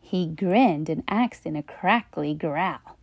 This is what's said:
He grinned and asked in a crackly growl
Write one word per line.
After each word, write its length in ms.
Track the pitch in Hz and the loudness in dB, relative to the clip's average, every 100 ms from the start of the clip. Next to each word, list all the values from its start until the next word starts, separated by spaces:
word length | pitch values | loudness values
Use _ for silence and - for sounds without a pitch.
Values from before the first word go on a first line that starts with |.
He 240 | - 185 170 | -4 -2 -2
grinned 600 | 160 190 196 262 151 156 | -2 2 4 4 4 -2
and 140 | 160 - | -4 -2
asked 380 | 202 240 - - | 0 0 -2 -8
in 100 | 156 | -8
a 60 | |
crackly 720 | 147 - 185 233 220 - 147 | -8 -4 2 2 0 -6 -4
growl 640 | 151 165 147 185 139 - - | -2 -4 -2 -4 -4 -12 -20